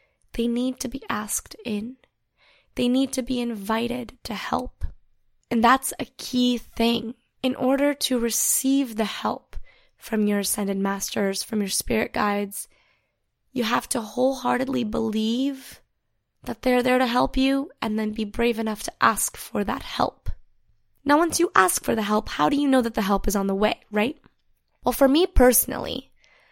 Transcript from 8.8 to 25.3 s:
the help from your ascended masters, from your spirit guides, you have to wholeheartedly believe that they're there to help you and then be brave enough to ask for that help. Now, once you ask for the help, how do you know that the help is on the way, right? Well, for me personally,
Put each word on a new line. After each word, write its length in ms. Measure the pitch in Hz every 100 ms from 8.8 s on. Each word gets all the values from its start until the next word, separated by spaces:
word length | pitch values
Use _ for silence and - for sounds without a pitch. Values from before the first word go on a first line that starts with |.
| 269 214
the 80 |
help 540 | 214 - 214 247 _ - - _ _ _
from 300 | - 220 208
your 120 | 208
ascended 380 | 196 - 202 196
masters, 640 | 196 196 - - 196 196
from 180 | - 214
your 100 | 196
spirit 440 | - - 220 226
guides, 540 | - 208 202 202 202 - _ _ _ _ _ _ _ _
you 120 | 262
have 260 | 220 247 -
to 100 | 254
wholeheartedly 840 | 214 233 254 262 254 247 262 262
believe 1000 | 226 226 226 214 220 240 269 269 262 - _ _ _ _ _ _
that 180 | - 233
they're 220 | - 247
there 160 | 247 254
to 80 | 247
help 300 | 240 262 269
you 340 | 262 269 277 -
and 160 | 220 214
then 140 | 214
be 140 | 214 214
brave 340 | - 233 220
enough 240 | 220 214
to 100 | - -
ask 360 | - 214 - -
for 260 | - 208
that 180 | 196 269
help. 480 | - - - - - - - _ _ _ _ _
Now, 140 | 277 294
once 220 | 339 -
you 120 | 339 -
ask 280 | 370 -
for 120 | - 226
the 80 |
help, 260 | 208 214 -
how 180 | - 294
do 80 | 277
you 120 | 285
know 140 | 262
that 120 | 233
the 80 | 226
help 260 | 196 196 196
is 80 | 196
on 120 | 196
the 80 | 196
way, 240 | 208 - _
right? 280 | 208 220 302 _ _ _ _ _ _
Well, 100 | -
for 140 | 247 269
me 180 | 285
personally, 840 | 370